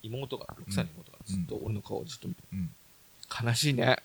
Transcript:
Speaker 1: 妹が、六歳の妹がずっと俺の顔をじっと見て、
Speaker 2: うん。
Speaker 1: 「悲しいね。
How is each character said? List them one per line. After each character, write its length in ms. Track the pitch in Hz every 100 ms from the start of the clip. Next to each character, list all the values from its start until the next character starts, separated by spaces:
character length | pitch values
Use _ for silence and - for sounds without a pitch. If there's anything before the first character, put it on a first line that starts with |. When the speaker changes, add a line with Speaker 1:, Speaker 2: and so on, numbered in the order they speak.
Speaker 1:
妹 340 | 110 120 135 131
が、 80 | - -
六 140 | -
歳 140 | 98 85
の 60 | 80
妹 160 | 82
が 60 | - -
ず 120 | 95
っ 60 | 87
と 100 | 110
俺 100 | -
の 80 | 107
顔 180 | - 104
を 60 | 160
じ 100 | 139
っ 40 |
と 80 | -
見 80 | -
て、 80 | -
Speaker 2:
う 20 | 95
ん。 140 | 175 - - - - - - - 117
Speaker 1:
「悲 80 | 117
し 160 | 151
い 20 |
ね。 240 | 131 117 127